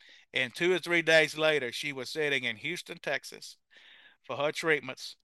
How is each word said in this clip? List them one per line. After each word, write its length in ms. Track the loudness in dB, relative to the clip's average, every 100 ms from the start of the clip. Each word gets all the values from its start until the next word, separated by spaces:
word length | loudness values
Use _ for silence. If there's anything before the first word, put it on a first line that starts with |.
| -20 -20 -6
And 200 | -2 -2
two 200 | 0 2
or 60 | 2
three 220 | 2 2
days 360 | 6 6 6 2
later, 340 | 2 2 -2
she 220 | -6 -8
was 160 | -6 -8
sitting 340 | -2 0 0
in 140 | -2 -6
Houston, 420 | -8 -8 -10 -10
Texas 580 | -6 -6 -6 -16 -16 -18 _ -20 -20 -20 -20 _
for 140 | -10 -4
her 160 | -2
treatments. 640 | -2 0 0 0 -12 -14 -16